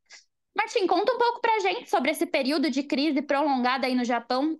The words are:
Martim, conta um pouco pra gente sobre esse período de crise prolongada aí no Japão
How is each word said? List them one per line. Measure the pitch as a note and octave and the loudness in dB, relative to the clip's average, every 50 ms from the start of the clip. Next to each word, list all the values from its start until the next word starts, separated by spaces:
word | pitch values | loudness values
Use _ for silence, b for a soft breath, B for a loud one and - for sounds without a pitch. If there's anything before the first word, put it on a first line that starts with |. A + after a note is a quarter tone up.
| _ B B B B B _ _ _ _ - | _ B B B B B _ _ _ _ -4
Martim, | - G#4+ G#4+ - A#4+ G4 | -4 -4 -2 0 -2 0
conta | - F#4+ E4+ G#4 B4+ B4 | 2 2 2 2 0 2
um | B4+ | 2
pouco | A#4+ A#4+ A#4 - | 2 0 0 0
pra | - A#4 A4 A4 | 0 0 0 2
gente | F#4 F#4+ F4+ - - - | 2 0 -2 -2 -6 -2
sobre | - - B3 C#4+ D#4 | -2 0 0 0 0
esse | D4+ E4+ | -2 -2
período | E4 - D4 C4+ B3+ D4+ E4 C4+ D#4 | -2 0 -2 0 0 0 0 0 0
de | B3 C#4 C#4+ | 0 -2 -2
crise | D4 D#4 B3 C#4+ D#4+ C#4 D4 | -2 -2 0 0 0 0 -2
prolongada | - - D4 C4+ D4+ D4 C4+ B3+ A#3+ B3 B3+ C4 B3+ B3+ | 0 0 0 2 2 2 2 2 0 0 0 0 -2 0
aí | B3+ | 0
no | B3+ A#3+ | 0 0
Japão | A3+ B3 A#3 A#3 - B3+ B3+ C#4+ D#4+ D#4+ - | 0 -2 -2 -2 -2 -2 0 0 -2 -4 -4